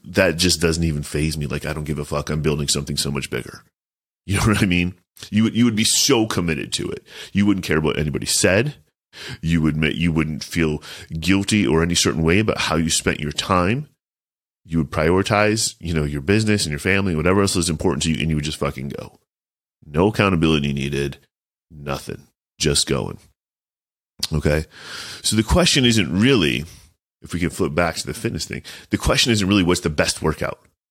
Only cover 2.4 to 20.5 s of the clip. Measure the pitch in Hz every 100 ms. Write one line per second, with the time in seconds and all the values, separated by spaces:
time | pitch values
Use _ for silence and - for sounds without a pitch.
2.4 | 78 73 71 71 71 73 69 69 69 64
3.4 | - - _ _ _ _ _ _ - 98
4.4 | 113 101 101 87 87 - _ - - 107
5.4 | 113 113 120 110 110 - - 120 107 -
6.4 | 82 71 50 - - - - - - 98
7.4 | 101 95 - 78 76 - 76 67 - -
8.4 | 95 98 143 - _ _ _ - - -
9.4 | 80 82 78 78 78 - 85 78 78 76
10.4 | - 85 78 76 - - - 80 80 98
11.4 | 101 107 65 80 85 87 101 78 80 95
12.4 | 110 - - 80 80 - 95 - 76 -
13.4 | - 90 90 131 151 _ _ _ _ _
14.4 | _ _ - 82 71 - 78 92 98 104
15.4 | 107 113 - - 85 80 73 73 69 107
16.4 | 110 104 82 73 92 98 98 78 82 98
17.4 | 98 92 85 80 95 71 82 76 80 76
18.4 | 73 - 73 67 69 - - - _ _
19.4 | _ _ _ _ 76 73 104 - 101 85
20.4 | 80